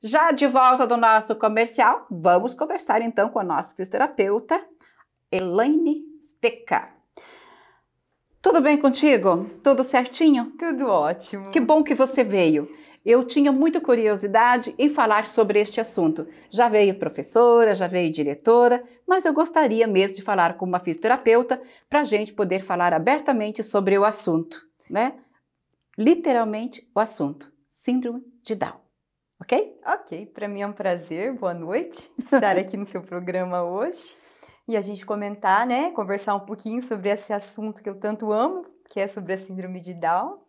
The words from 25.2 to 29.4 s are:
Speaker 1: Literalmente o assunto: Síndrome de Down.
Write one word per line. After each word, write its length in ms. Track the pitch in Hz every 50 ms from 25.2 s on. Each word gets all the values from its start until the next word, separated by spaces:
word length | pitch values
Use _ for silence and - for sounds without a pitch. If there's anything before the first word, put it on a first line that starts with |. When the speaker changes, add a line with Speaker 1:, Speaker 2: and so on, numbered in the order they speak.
| _ _ _ _ _ _ _ _ _ _ _ _ _ _ _
Speaker 1:
Literalmente 960 | - 214 262 349 339 339 302 262 233 226 214 214 214 226 254 - - _ _ _
o 60 | 202
assunto: 540 | 214 220 - - 156 139 147 - - - _ _ _ _
Síndrome 560 | - - - - 247 254 247 240 233 254 262 - _ _ _
de 140 | - 214
Down. 260 | 196 - - - - _ _ _ _ _ _ _ _ _ _ _ _